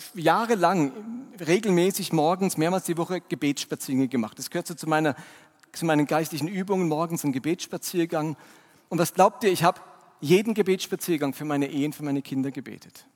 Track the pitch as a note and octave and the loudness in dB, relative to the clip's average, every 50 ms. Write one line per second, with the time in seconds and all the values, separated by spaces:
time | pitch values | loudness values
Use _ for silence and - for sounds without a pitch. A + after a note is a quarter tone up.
0 | - - - F#3 D3+ E3 E3+ G#3 A#3 A3+ A#3 F#3+ F3 E3+ G3 F3+ D3 C3+ - A3+ | -20 -16 -6 0 2 4 4 4 2 0 2 4 4 4 4 4 2 0 -2 -6
1 | - A3+ A#3 B3 C4+ - - - E3+ D3 F3 G3+ G#3+ G#3 F3+ E3+ F3 G3 F#3 - | -12 -12 -12 -12 -14 -14 -14 -6 0 2 2 2 4 4 4 4 4 4 2 -2
2 | F3 - E3 D#3+ D3 D#3+ F#3 F3+ G3 F3+ - D#3+ D#3 E3+ F#3 F#3 - - E3+ E3 | -4 0 0 2 2 2 2 2 0 0 0 2 0 2 0 0 -2 -2 -2 -2
3 | E3 - F#3 F3 - - E3+ B2+ D3+ C#3+ C#3 - - - D#3 - - - C3+ B2+ | -2 -4 -4 -6 -6 -6 -6 -2 0 0 0 -2 -4 -8 -8 -8 -4 -2 0 0
4 | C3+ A#2+ - A#2+ A2 G#2 - - C3 - - F3 E3+ - E3+ - - D#3+ D#3 D#3 | 0 2 0 -2 -2 -2 -6 -12 -10 -6 -6 -6 -6 -6 -8 -8 -2 0 2 2
5 | D#3+ D3 B2 - - - - - - _ _ _ _ _ - - E3 E3 D#3 D3 | 2 0 -2 -4 -8 -20 -20 -20 -20 _ _ _ _ _ -10 -4 0 2 2 2
6 | D3 - D#3 D#3 D#3+ - E3 C#3 D3 F3 G#3 F#3 F#3+ G3 G3 F#3 F3+ D#3+ D#3 D3+ | 2 2 2 0 0 -2 -4 -6 -6 -4 -4 -4 -2 -2 0 0 0 0 0 -2
7 | E3+ E3 E3+ D#3+ - D3 B2+ C3 A2+ D3+ F3 - - - G3 D#3+ - - - F3 | -2 -4 -4 -4 -2 -2 -2 -2 -2 -4 -4 -4 -6 -10 -10 -10 -8 -4 -2 -2
8 | E3+ E3+ F3 D#3 D3+ D#3+ C#3+ - - - - - _ _ _ _ _ - - E3 | -2 0 -2 -2 -2 -4 -6 -8 -14 -20 -20 -20 _ _ _ _ _ -4 0 0
9 | E3+ - - F3+ F#3 G#3+ - - A#3 G3 F3+ D#3 E3 F3+ - - - - - - | 0 2 4 4 4 4 4 2 0 2 2 4 2 2 2 0 -6 -20 -20 -20
10 | _ _ _ - D#3+ C#3 F3+ G3+ G#3+ A3+ G#3+ G#3+ F#3 F#3+ F#3 F#3 - - G3 - | _ _ _ -4 2 4 4 4 4 2 0 0 2 2 0 0 -2 -6 -8 -6
11 | - F3+ E3+ C#3+ C#3+ C#3 C3 - D3+ D3+ C#3+ C#3+ C#3+ C3+ - C#3 C#3+ D3+ C#3+ - | -2 -2 -2 0 0 -2 -4 -4 -4 -2 0 0 0 0 0 -2 -2 -2 -4 -4
12 | D3+ C#3+ C#3 C#3 - - C#3 C3+ C3 C#3 B2+ C#3 A#2 A2 G2+ - - - - - | -4 -4 -4 -4 -4 -4 -4 -4 -2 -4 -6 -8 -12 -12 -14 -16 -18 -20 -20 -20
13 | - _ _ | -20 _ _